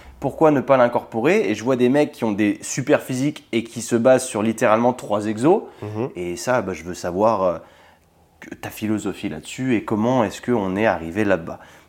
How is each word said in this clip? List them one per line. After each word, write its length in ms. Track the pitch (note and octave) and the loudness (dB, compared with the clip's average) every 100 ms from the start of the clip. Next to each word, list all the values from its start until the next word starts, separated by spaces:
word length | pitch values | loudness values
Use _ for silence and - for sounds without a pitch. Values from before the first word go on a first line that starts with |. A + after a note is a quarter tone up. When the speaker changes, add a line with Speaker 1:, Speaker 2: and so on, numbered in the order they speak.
| - - | -20 -8
Speaker 1:
Pourquoi 300 | C#3 - D#3 | -6 2 4
ne 100 | C#3+ | 4
pas 160 | A2+ C3 | 4 4
l'incorporer ? 720 | A#2+ A#2+ - A2+ C3+ G#3+ G2+ | 4 2 -4 -2 2 2 0
Et 60 | |
je 100 | G#2 | -2
vois 120 | A#2 B2+ | 0 2
des 120 | B2 | 4
mecs 240 | C#3+ D3 | 4 0
qui 120 | - | -2
ont 80 | A2+ | -2
des 260 | G2 G#2 G2 | 2 0 0
super 400 | - - B2+ C3 | -6 -4 2 0
physiques 460 | - B2+ C#3+ - - | 0 -4 -4 -6 -4
et 120 | A#2 | -4
qui 160 | A2+ A#2+ | -4 -8
se 160 | - A#2 | -2 2
basent 300 | B2 C3 B2+ | 4 4 2
sur 160 | G#2+ | -2
littéralement 500 | A2 A2 A#2 A2 A#2+ | -2 0 2 4 2
trois 320 | B2 - G#2+ | -2 -4 -4
exos. 380 | G#2 G#2+ C#3+ G#3 - - | -2 0 2 2 -2 -12
Speaker 2:
Mhm. 280 | G#2 G#2+ B2+ | -10 -8 -8
Speaker 1:
Et 220 | - F2 E2+ | -6 -8 -6
ça, 240 | - B2 | -2 -2
bah, 140 | F#2+ | -2
je 100 | E2+ | -8
veux 80 | E2+ | -10
savoir, 500 | F2 F2+ F2 A#2+ G#2 | -8 -6 0 2 2
euh, 140 | F#2 D#2+ - - - _ _ _ _ - | 0 -2 -8 -20 -20 _ _ _ _ -20
que, 140 | - | -20
ta 140 | - A2 | -14 -14
philosophie 600 | - G#2+ G#2+ G2+ F2+ G2+ | -6 -2 -2 -4 -6 -8
là-dessus 460 | D2+ - - C3 G#2+ | -8 -12 -4 0 0
et 60 | |
comment 400 | - G#2+ A#2 B2+ | 0 0 2 2
est-ce 200 | G2+ - | 2 -2
qu'on 340 | - A#2+ F#2+ F#2+ | -2 0 0 2
est 80 | |
arrivé 400 | A2 F2 E2 F#2+ | 2 2 -2 -2
là-bas. 340 | G2+ F2+ E2 - - - | 2 0 -2 -14 -18 -20